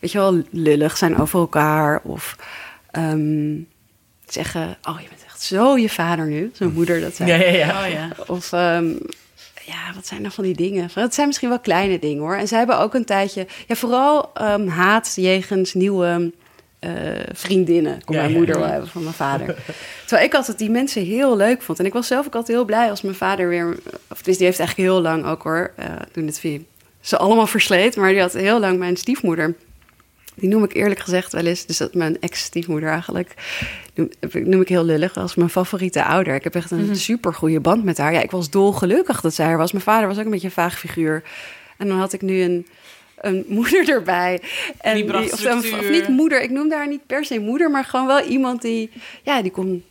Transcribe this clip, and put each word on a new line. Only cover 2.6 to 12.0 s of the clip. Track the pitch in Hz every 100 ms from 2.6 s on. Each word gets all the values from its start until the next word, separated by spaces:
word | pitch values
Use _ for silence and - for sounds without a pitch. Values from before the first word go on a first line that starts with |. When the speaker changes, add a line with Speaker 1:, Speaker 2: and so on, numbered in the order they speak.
| - - _
Speaker 1:
ehm, | 160 160 156 151 151 151 151 165 _ _ _ _ _ _
zeggen, | - - 175 165 - -
"Oh, | 165
je | -
bent | - -
echt | -
zo | - 190 247 269
je | 220
vader | - 170 170 156
nu." | 151 202
Zo'n | - 180
moeder | 160 170 170
dat | 165 -
zei. | 175
Speaker 2:
Ja, | 170
ja, | 180
ja. | 180 156 196 190
Speaker 3:
Oh, |
ja. | 160 165 - -
Speaker 1:
Of, | 180 -
ehm, | 175 175 170 170 - - - _ _ - -
ja, | - 165 175
wat | 190 -
zijn | 202
nou | 208
van | -
die | 196
dingen? | 165 175 196 175
Het | - 233
zijn | - 285
misschien | 285 247
wel | 240
kleine | - 175 196
dingen, | 180